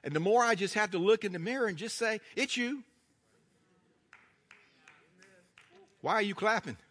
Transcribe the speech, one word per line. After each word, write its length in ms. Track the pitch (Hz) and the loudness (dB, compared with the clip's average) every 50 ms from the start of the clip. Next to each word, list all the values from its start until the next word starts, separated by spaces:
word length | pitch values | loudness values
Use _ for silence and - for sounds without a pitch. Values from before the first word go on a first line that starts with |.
| - | -8
And 100 | 131 143 | -4 -2
the 40 | 156 | 0
more 240 | 165 190 214 240 240 | 2 4 4 4 4
I 120 | 233 226 | 4 2
just 180 | 170 196 190 - | 0 0 -2 0
have 180 | 214 214 202 | 0 -2 0
to 60 | 185 180 | 0 0
look 260 | 170 196 226 220 214 | 4 4 4 4 2
in 80 | 202 | -4
the 80 | 180 175 | -6 -4
mirror 280 | 165 214 254 269 247 214 | -4 -4 -2 -2 -2 -2
and 100 | 185 147 | -2 -4
just 180 | 190 226 - | -8 -8 -6
say, 240 | - 233 220 220 214 - - - | -2 -2 -2 -2 -4 -8 -8 -2
"It's 220 | 220 262 269 - 247 | -2 -2 -2 0 -2
you." 260 | 247 240 285 277 240 _ _ _ _ _ _ _ _ _ _ _ _ _ _ _ _ _ _ _ _ _ _ _ _ _ - - - _ _ _ _ _ - - - _ _ _ _ - - - _ _ _ 370 370 392 190 - _ _ _ - - _ - - - _ _ _ | -2 -2 -4 -6 -10 _ _ _ _ _ _ _ _ _ _ _ _ _ _ _ _ _ _ _ _ _ _ _ _ _ -20 -20 -20 _ _ _ _ _ -20 -20 -20 _ _ _ _ -20 -20 -20 _ _ _ _ -20 -20 -20 -20 _ _ _ -20 -20 _ -20 -20 -20 _ _ _
Why 120 | - - 196 | -4 0 0
are 60 | 220 208 | 2 0
you 100 | 202 190 | 0 -2
clapping? 420 | - 196 214 226 220 - - 110 - - _ | 0 0 2 2 0 -2 -6 -12 -12 -16 _